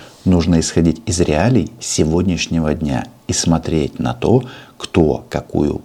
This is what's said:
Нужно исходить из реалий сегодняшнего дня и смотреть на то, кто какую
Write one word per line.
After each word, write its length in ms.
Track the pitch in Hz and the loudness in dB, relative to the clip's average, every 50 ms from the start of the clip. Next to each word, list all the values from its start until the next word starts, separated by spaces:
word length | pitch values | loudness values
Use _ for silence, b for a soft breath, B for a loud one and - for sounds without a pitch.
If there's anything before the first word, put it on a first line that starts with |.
| B B B B B | B B B B B
Нужно 340 | 95 90 85 80 90 85 82 | 2 2 4 4 4 2 2
исходить 420 | 80 - - 92 82 82 78 - - | 2 0 0 2 2 2 0 -2 -4
из 160 | - 87 87 | -4 -2 0
реалий 500 | 85 - 76 76 92 123 135 104 80 - - - | 0 0 2 2 2 2 2 2 0 -2 -8 -12
сегодняшнего 920 | - - - - 80 78 82 87 92 95 85 82 - - 82 82 78 76 73 | -10 -6 -2 0 0 0 0 0 0 0 -2 -2 -4 -2 -2 -2 0 0 -2
дня 320 | 76 78 71 65 57 - - - - _ | -2 -2 -4 -4 -4 -6 -10 -16 -14 _
и 60 | - - | -6 -4
смотреть 640 | - - 85 82 80 - 78 80 78 71 - - - | -2 0 2 0 0 0 -2 -2 -2 -2 -4 -4 -6
на 140 | 64 60 60 | -6 -6 -4
то, 300 | - - 80 110 135 135 B B B B B B | -2 0 2 2 2 0 B B B B B B
кто 480 | - - - - 90 80 76 64 60 - - | -16 -14 0 2 2 4 4 2 -2 -6 -8
какую 500 | - 69 - - - 80 76 73 - - | -8 -8 -6 -4 -2 -2 0 0 -2 -6